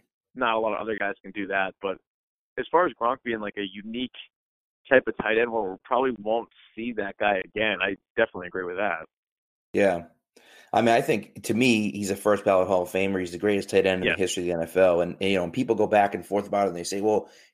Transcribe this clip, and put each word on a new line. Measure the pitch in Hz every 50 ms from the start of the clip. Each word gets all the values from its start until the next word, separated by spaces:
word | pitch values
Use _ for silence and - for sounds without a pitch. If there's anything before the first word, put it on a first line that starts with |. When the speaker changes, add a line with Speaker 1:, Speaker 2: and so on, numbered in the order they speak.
| _ _ _ _ _ _ -
Speaker 1:
not | 127 127 117 113
a | 113
lot | 110 110 104
of | -
other | 107 110 107
guys | 101 101 101 101 _
can | - 95
do | 92 104 98
that. | 92 98 98 95 95 90 -
But | - 98 92 - _ _ _ _ _ _ _ _ _ _ -
as | - 123
far | - - 165 180
as | 156 117
Gronk | - 113 120 131 135 -
being, | 120 113 110
like, | 107 101 -
a | 101 101
unique | 95 95 104 98 110 113 123 127 120 - - - _ _ _ _ _ _ _ _ _ _ _ _
type | - 135 127 -
of | 113 -
tight | - - 107 110 113
end | 120 120
where | 113 113 104 92
we | 95 95 _
probably | - 127 123 135 131 120 98
won't | 101 110 110 117 107 - _ _ _ _ -
see | 110 113 120 117
that | 107 101 98 95
guy | - 107 104 101
again, | 92 92 87 - 104 110 110 101 90
I | 92 98 98 - _ _ -
definitely | - 113 - - 95 90
agree | 87 85 92 90
with | 87 90
that. | 92 104 98 85 80 80 - _ _ _ _ _ _ _ _ _ _ _ _ -
Speaker 2:
Yeah. | 95 101 98 90 85 82 - _ _ _ _ _ _ _ - - - - -
I | - 110
mean, | 120 117 117
I | 123
think, | 135 - 135 104 - - - - -
to | - 110
me, | 110 127 127 117 107 107 101
he's | - 101 104 92
a | 98
first | - - 104 104 101 -
ballot | 104 98 92 92
Hall | 92 98 90 90
of | -
Famer. | - 95 98 98 98 92
He's | 90 85
the | 87
greatest | 85 98 104 104 98 92 -
tight | - 95 92
end | 95 92 92
in | 92
Speaker 1:
Yeah. | 101 85
Speaker 2:
the | 98
history | 95 87 - 95 87
of |
the | 87 87
N | 82
F | 82 82 -
L. | 90 95 92 87 85
And, | 87 87 - -
and, | 98 98
you | 98
know, | 92 87 85
people | 82 - 127 - 113
go | 98 107
back | 90 107 104 101 101 -
and | 98 87
forth | - 98 101 98
about | 98 98 101 101
it, | 95
and | 85
they | 87 87
say, | - 98 101
"Well, | 101 110 107 95 - - - - - _